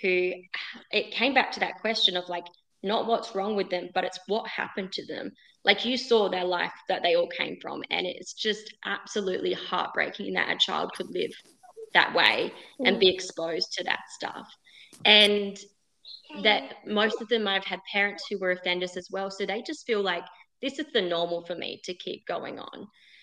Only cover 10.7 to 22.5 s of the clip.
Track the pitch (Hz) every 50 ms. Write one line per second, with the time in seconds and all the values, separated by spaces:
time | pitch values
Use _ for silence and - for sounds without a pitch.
10.7 | 170 - - 185 - - 185 - - 180 180 - - - - - _ _ - -
11.7 | - - - - - 175 - - - 170 143 107 107 120 160 - - - - -
12.7 | - - 254 190 196 - 190 185 180 - - - - - 165 165 160 170 185 -
13.7 | - - - - - - - - - - - - - - - - - - _ -
14.7 | - - - - - - - 202 214 208 208 202 208 208 202 196 196 - - -
15.7 | _ _ _ _ _ _ - - - - - - - 202 196 214 208 - - -
16.7 | - - - - 214 208 214 220 226 - 233 - 240 226 214 196 196 190 190 -
17.7 | 185 180 - - - 202 202 202 196 - - - 208 190 190 185 180 180 - 180
18.7 | 175 180 185 180 - 180 175 - 190 190 196 190 190 - 202 190 196 233 240 -
19.7 | 311 - - - 226 202 196 185 175 170 - - - - - _ _ _ - 269
20.7 | 269 - 302 - - 220 185 175 170 170 170 175 170 170 170 180 180 170 - -
21.7 | - - - - 180 - - 185 - - - - 175 - - 139